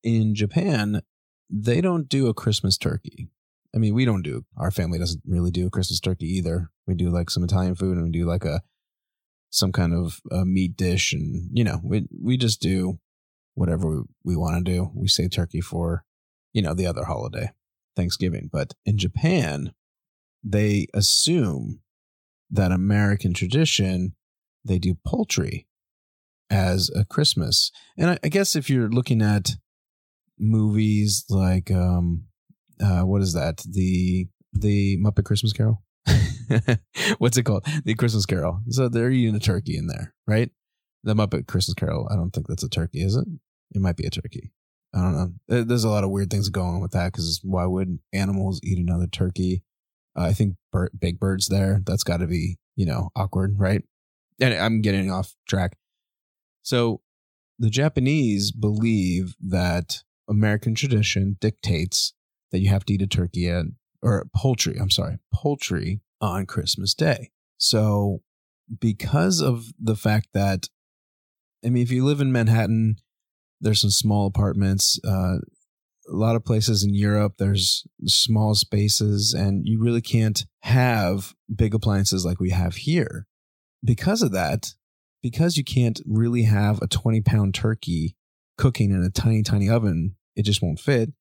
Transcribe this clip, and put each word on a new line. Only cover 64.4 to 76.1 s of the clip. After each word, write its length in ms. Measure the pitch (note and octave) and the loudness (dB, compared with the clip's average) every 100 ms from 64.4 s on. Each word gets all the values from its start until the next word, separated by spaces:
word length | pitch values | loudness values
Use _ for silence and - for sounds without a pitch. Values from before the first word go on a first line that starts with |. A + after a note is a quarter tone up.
| C3+ A#2+ - - | 0 0 -2 -2
I'm 140 | F#2+ | -2
sorry, 280 | - D2+ - _ | -2 -2 -8 _
poultry 680 | - D3 C#3+ - F2+ G#1 G#2 _ _ | -2 -2 -2 -4 -4 -4 -6 _ _
on 260 | G#2+ F2 F#2+ | -4 -4 -4
Christmas 480 | - E2+ - G2 | -6 -4 -4 -4
Day. 380 | - D#3 B2+ A2+ _ _ _ | 0 0 0 -6 _ _ _
So 680 | - - G#2+ G#2 G2+ F#2 _ _ _ _ _ G#2+ | 0 2 2 2 0 -4 _ _ _ _ _ -4
because 640 | A#2 G2+ - C#3+ F3+ F3 | -2 -2 0 2 2 2
of 280 | C#3+ A#2 A2+ - | 0 -2 -6 -6
the 160 | A2 G#2+ | -2 0
fact 320 | A2 G#2+ - | 2 0 0
that, 340 | G2+ G2 F#2+ - _ _ _ _ _ _ _ _ _ A#2 | 0 0 0 -6 _ _ _ _ _ _ _ _ _ -2
I 40 | |
mean, 140 | B2 | 0
if 80 | A#2+ | 2
you 120 | B2+ | 2
live 160 | C3 C#3+ | 2 2
in 140 | C3+ | 2
Manhattan, 640 | B2+ A2 A2+ G#2 A2 A2 G#2 _ _ _ _ _ _ | 2 4 4 2 2 2 0 _ _ _ _ _ _
there's 180 | G#2+ G#2+ | 0 2
some 100 | G2+ | 2
small 340 | G2 A2 G#2 G2 | 2 2 2 0
apartments, 720 | F#2+ G2+ G2 G2 F#2+ - - - | 0 0 2 0 2 0 0 -2
uh, 300 | F#2+ F#2 F#2 G1+ _ _ _ _ _ | 0 0 -2 -6 _ _ _ _ _
a 60 | - | -8